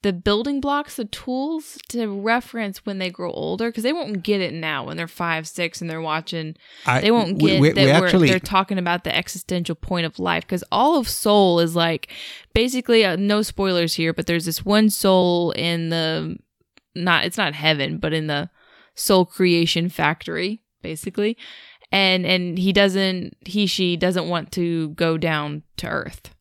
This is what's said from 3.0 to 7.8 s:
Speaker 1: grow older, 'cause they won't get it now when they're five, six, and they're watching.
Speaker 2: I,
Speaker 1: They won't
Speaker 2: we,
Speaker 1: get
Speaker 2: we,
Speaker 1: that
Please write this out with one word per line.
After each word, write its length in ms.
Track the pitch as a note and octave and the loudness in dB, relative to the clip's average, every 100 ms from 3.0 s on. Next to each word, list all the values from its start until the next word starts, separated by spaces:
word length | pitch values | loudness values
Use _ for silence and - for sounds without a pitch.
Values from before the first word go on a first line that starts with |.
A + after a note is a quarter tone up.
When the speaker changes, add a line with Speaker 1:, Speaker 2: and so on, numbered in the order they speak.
| F#3 | -6
Speaker 1:
grow 200 | F3 F3 | -6 -8
older, 380 | - D#3 F#3 A#3 | -6 -4 -2 -2
'cause 140 | A3+ | -2
they 80 | A#3 | -2
won't 300 | E4 C4+ G3+ | -2 -4 -6
get 160 | F#3 G3+ | -2 0
it 120 | F3+ | -2
now 320 | D#3+ D#3+ C#3+ | -4 -4 -4
when 120 | B2+ D#3+ | -6 -8
they're 100 | E3 | -8
five, 380 | - E3+ D#3+ D#3 | -6 -4 -2 -4
six, 340 | - E3+ - | -6 -6 -4
and 80 | E3+ | -8
they're 100 | D#3+ | -6
watching. 560 | D#3+ D#3 D#3+ E3 D#3 D#3 _ - - | -4 -4 -4 -8 -8 -12 _ -8 0
Speaker 2:
I, 140 | B2 | 2
Speaker 1:
They 100 | G#3 | 4
won't 280 | A#3 F#3 F#3 | 4 2 2
Speaker 2:
we, 100 | D#3 | 4
Speaker 1:
get 100 | - | 6
Speaker 2:
we, 100 | C#3+ | 4
Speaker 1:
that 60 | - | 4